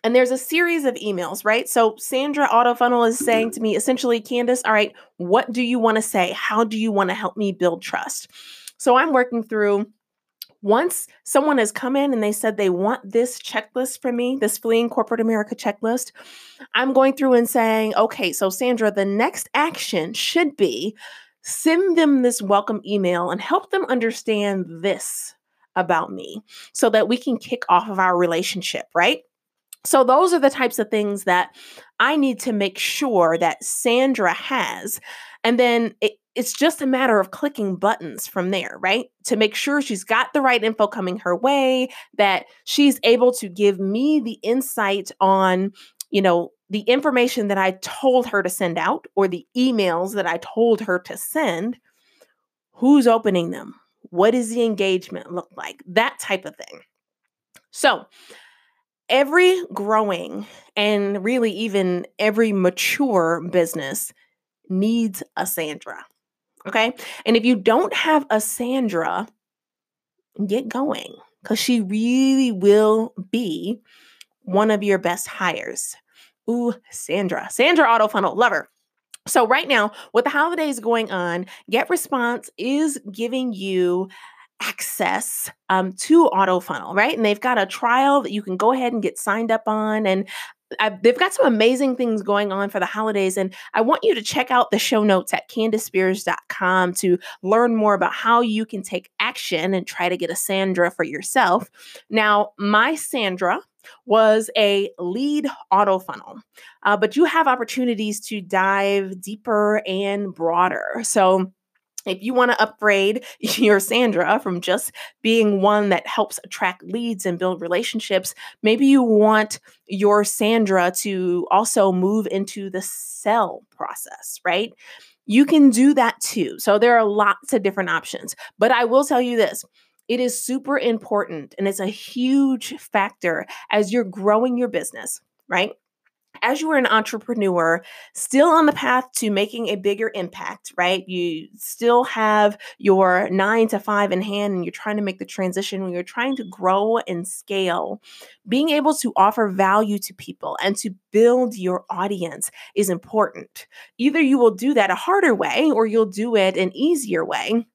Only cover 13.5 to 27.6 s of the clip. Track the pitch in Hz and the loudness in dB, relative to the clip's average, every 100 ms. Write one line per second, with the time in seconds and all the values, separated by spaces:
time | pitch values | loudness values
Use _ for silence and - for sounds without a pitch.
13.5 | 220 - 254 262 - 262 240 247 262 208 | -8 -6 -6 -6 -6 -6 -4 -4 -2 -4
14.5 | - 226 226 233 233 220 233 226 220 214 | -4 0 0 0 -2 -4 -2 0 0 -2
15.5 | 226 226 208 220 240 - - - - - | -4 -6 -4 -4 -4 -6 -16 -20 -20 -20
16.5 | - 269 220 262 262 269 269 269 247 233 | -20 -6 -2 2 4 4 2 4 4 4
17.5 | 247 226 220 220 - 220 - 190 - 190 | 0 2 0 0 0 0 0 -4 -2 -4
18.5 | 190 247 240 214 202 196 202 277 - - | -2 -2 0 0 0 -2 0 -2 -4 -6
19.5 | 262 311 - - 190 156 - - 339 302 | -2 -2 -4 -6 -4 -4 -6 -2 0 -2
20.5 | 285 185 113 185 214 - - _ _ - | 0 -2 0 -8 -10 -20 -20 _ _ -12
21.5 | - 320 339 392 339 311 277 247 240 196 | -2 0 2 2 2 4 4 2 0 0
22.5 | 202 202 214 - 202 185 175 175 180 - | 0 2 -6 -2 0 0 0 -2 -6 -2
23.5 | 349 - 392 339 254 226 226 - 214 202 | -2 -2 -4 -2 -2 -2 -4 -4 -2 -2
24.5 | 196 170 165 190 180 - - - _ _ | -4 -6 -4 -4 -4 -6 -10 -12 _ _
25.5 | _ _ - 180 165 170 190 - 214 _ | _ _ -4 0 -2 -2 -10 -12 -16 _
26.5 | - - - 226 220 208 247 285 233 - | -20 -14 0 2 4 2 0 -2 -6 -6
27.5 | 247 | -8